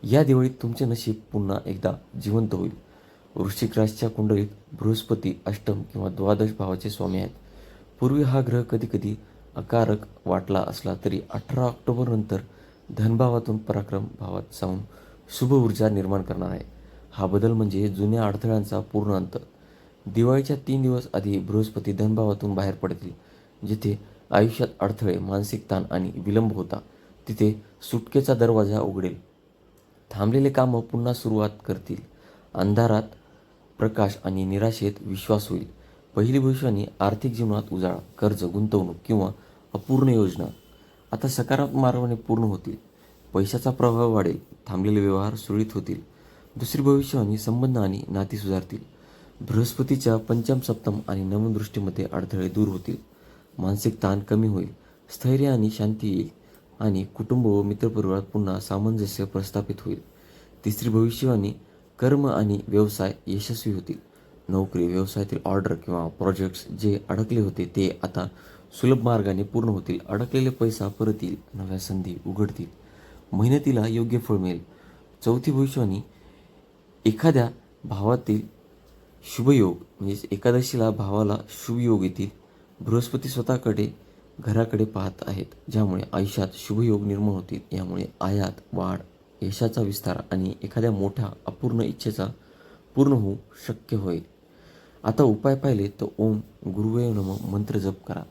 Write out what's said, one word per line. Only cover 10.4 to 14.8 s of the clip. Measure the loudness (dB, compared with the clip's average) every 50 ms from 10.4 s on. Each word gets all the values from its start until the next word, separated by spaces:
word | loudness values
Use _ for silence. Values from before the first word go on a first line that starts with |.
| 0 0 0 0
असला | 0 -2 -6 -8 -6 -6 -6 -4 -4
तरी | -4 -4 -4 -6 -6
अठरा | -10 -10 -8 -4 -2 0 0
ऑक्टोबरनंतर | 0 -2 -4 -4 -2 0 0 0 0 0 -2 0 -2 -4 -6 -6 -8 -20 -20 -20 -20 -20 _ _ -12 -4 0
धनभावातून | 2 2 4 4 4 4 2 0 0 -2 -4 -4
पराक्रम | -2 -2 -2 -2 -2 -4 -4 -6 -6 -6 -10 -12
भावात | -10 -8 -8 -8 -10 -10 -10
जाऊन | -6 -6 -4 -4 -6